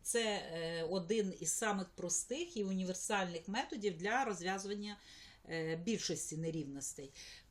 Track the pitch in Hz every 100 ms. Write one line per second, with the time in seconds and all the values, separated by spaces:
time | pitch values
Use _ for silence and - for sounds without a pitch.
0 | - 233 220 202 170 165 165 170 165 190
1 | 170 226 190 - 190 - 220 196 180 -
2 | 175 - - 277 349 220 190 190 185 180
3 | - 202 180 170 196 226 269 262 202 160
4 | 196 247 240 180 180 196 202 208 208 202
5 | - - - - - 165 160 165 175 208
6 | - 156 - 156 160 160 139 139 - -
7 | 135 - - - -